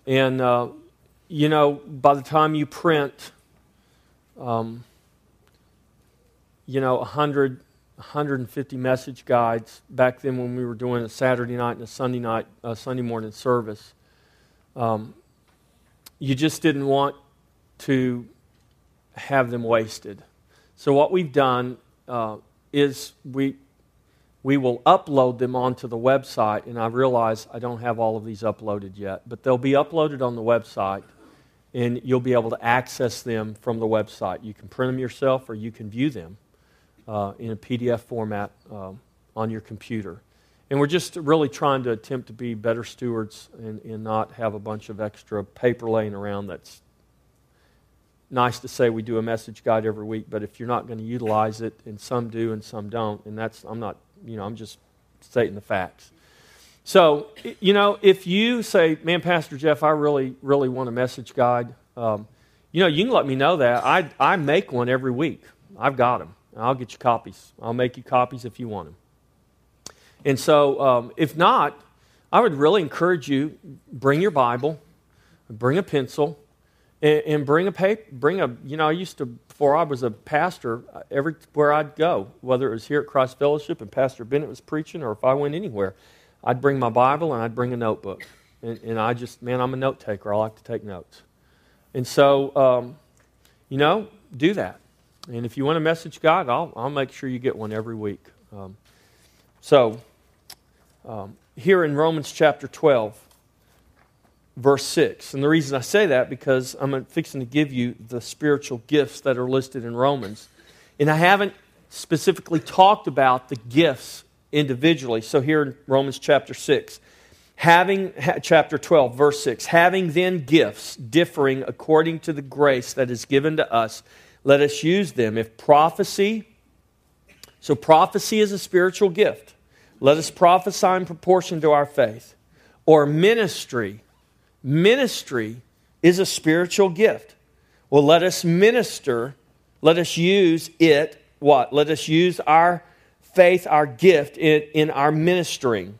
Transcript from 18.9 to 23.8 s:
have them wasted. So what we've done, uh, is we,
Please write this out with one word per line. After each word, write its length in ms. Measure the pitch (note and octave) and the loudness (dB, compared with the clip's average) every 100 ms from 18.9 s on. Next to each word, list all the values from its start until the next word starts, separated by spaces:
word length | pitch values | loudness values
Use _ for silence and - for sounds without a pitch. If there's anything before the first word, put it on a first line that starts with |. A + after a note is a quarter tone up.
| _ _ | _ _
have 360 | - - C#3 B2 | -20 -2 0 0
them 120 | A#2+ | -4
wasted. 600 | A2+ A2+ A2 - - G2+ _ _ _ _ _ | 0 0 0 -8 -16 -18 _ _ _ _ _
So 180 | _ - | _ 2
what 200 | C#3 D3+ | 4 4
we've 200 | F#3 E3 | 2 0
done, 460 | C3+ C3+ B2 B2 A#2+ _ _ - | 0 2 0 -2 -10 _ _ -10
uh, 300 | B2 A2 G#2+ _ _ _ | -6 -6 -10 _ _ _
is 400 | C#3+ C#3+ C3 - - | 0 0 -2 -14 -18
we, 300 | D3 C3 C3+ C3+ _ _ | -10 -4 -4 -6 _ _